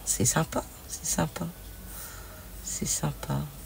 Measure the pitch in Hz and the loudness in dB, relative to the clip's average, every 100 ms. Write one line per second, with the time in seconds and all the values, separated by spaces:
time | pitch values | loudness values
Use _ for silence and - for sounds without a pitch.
0 | - - 117 - 160 - - - - - | 0 4 6 6 4 2 -2 -6 -8 -4
1 | - - 160 - 170 - - - - - | 0 4 2 2 -6 -6 -10 -12 -10 -10
2 | - - - - - - - - - - | -10 -10 -10 -12 -10 -8 -4 0 2 4
3 | 151 139 - 139 147 - | 2 0 0 0 0 -4